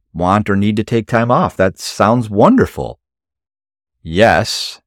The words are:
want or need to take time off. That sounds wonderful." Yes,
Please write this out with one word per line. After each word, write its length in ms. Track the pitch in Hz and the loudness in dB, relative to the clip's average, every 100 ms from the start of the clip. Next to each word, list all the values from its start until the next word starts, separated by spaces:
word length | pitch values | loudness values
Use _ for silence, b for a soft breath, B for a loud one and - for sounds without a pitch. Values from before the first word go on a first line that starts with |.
| _ | _
want 360 | 80 90 104 104 | -4 0 0 0
or 80 | 98 | 0
need 180 | 101 107 | 0 -2
to 80 | |
take 240 | 107 117 107 | -2 -4 -2
time 240 | 117 120 | -2 0
off. 240 | 135 151 - | 0 0 0
That 240 | 92 - | -2 -2
sounds 500 | - - 101 123 110 | -12 0 2 2 0
wonderful." 720 | 101 147 262 - - 60 - _ _ _ _ _ _ _ _ _ _ | 2 4 4 0 -2 -10 -12 _ _ _ _ _ _ _ _ _ _
Yes, 760 | - 85 110 82 110 - - - | -8 2 2 2 0 -6 -10 -14